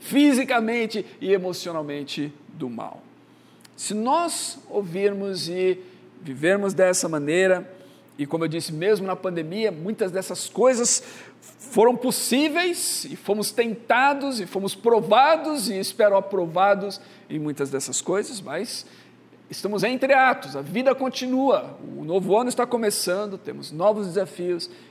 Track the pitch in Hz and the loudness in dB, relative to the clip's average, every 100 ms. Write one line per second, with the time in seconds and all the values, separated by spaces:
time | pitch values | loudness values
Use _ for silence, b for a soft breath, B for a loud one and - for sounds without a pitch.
0 | - 269 294 254 269 247 220 233 220 214 | 0 4 6 4 2 0 0 0 -2 -4
1 | B B 185 196 180 175 175 160 147 143 | B B 0 2 0 -6 -6 -6 -6 -8
2 | 139 - 147 143 - 151 127 113 104 - | -8 -6 -8 -10 -20 -10 -8 -8 -12 -14
3 | - - B B B B B - - 208 | -20 -20 B B B B B -12 -6 -2
4 | 233 311 339 - - - - 208 190 175 | 0 0 0 -4 -8 -10 -6 -6 -4 0
5 | 202 196 196 185 156 185 185 185 B B | 0 0 -4 -6 -6 0 0 0 B B
6 | B - 156 127 160 202 196 170 185 180 | B -16 -12 -2 2 2 0 2 2 2
7 | 175 156 143 175 190 180 - B B B | -2 -2 0 4 4 4 0 B B B
8 | B - 143 165 160 165 - 156 185 208 | B -10 -4 -2 -2 -4 -6 -2 2 2
9 | 190 185 190 170 156 202 220 156 175 214 | 0 -4 -4 -4 -6 -2 -2 -2 -6 -2
10 | 190 185 185 180 - - 247 240 240 - | -2 -2 -6 -8 -6 2 4 4 2 0
11 | B B B B - - - - 226 240 | B B B B -20 -20 -2 4 4 4
12 | 254 - - 254 302 320 359 349 - - | 0 -2 0 2 2 0 -2 -2 -4 -6
13 | - 170 - 214 196 - 233 190 - 233 | -8 -8 -4 -2 -2 -2 -2 -4 0 4
14 | 269 277 277 240 175 196 190 - 233 226 | 4 2 -2 -6 -6 -4 -6 -2 2 2
15 | 160 220 285 320 311 302 208 190 196 - | 6 6 8 4 2 -4 -4 -4 -4 2
16 | 208 196 196 196 165 170 196 196 202 - | 4 4 2 -2 0 2 4 4 0 -10
17 | B B - 151 151 143 139 135 135 127 | B B -10 -6 -6 -4 -4 -4 -4 -4
18 | - 185 208 214 - 156 226 - - B | -2 -2 -2 -10 -8 -6 -6 -10 -14 B
19 | B B _ - - - 196 208 208 254 | B B _ -20 -18 -8 -4 -2 -2 0
20 | 269 269 262 - 139 139 143 202 262 254 | 4 6 6 2 -4 -10 -6 0 2 2
21 | 262 262 254 262 269 202 139 - - 139 | -2 -4 -2 2 4 2 0 -12 -14 -12
22 | 151 190 170 208 247 247 247 240 214 208 | -2 -2 2 2 2 -2 -2 0 0 -2
23 | - 185 208 190 - 143 139 147 196 214 | -2 -2 -4 -8 -12 -12 -12 0 2 2
24 | 196 175 180 - 175 170 - B B | -2 -2 -4 -4 -4 -4 -8 B B